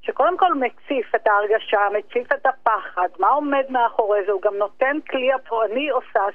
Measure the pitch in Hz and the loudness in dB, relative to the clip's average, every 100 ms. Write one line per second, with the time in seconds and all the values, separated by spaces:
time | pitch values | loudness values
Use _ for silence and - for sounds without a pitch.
0 | - - 302 359 370 285 240 - - 269 | -6 0 0 2 2 2 -2 -6 -6 -4
1 | - 220 220 202 208 220 - 208 202 208 | -2 -2 2 2 2 0 0 0 2 -2
2 | - 240 247 - 262 262 233 208 - 180 | -4 -6 -2 0 0 0 0 0 -2 -2
3 | 180 - 196 277 294 277 262 254 233 226 | -2 2 2 2 2 -2 0 0 0 0
4 | 208 208 190 196 208 202 202 - 262 302 | 0 0 0 0 0 -2 -4 -2 -2 -2
5 | - 269 254 262 - 226 214 240 294 254 | -6 -2 0 -2 -2 -2 -2 -2 -2 -4
6 | - 220 196 | -2 -2 -2